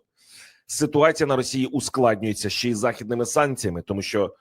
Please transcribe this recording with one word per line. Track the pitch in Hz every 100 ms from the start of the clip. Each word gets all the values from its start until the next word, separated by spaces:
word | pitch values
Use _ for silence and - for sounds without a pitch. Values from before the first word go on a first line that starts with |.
| _ _ _ - - _ _
Ситуація | - 147 147 156 156 143
на | 131
Росії | 123 131 127
ускладнюється | 139 - 135 120 104 110 101 104
ще | - 120
й |
західними | 110 120 113 107 120 117
санкціями, | 151 143 127 101 85
тому | - 101
що | 95 107 95 -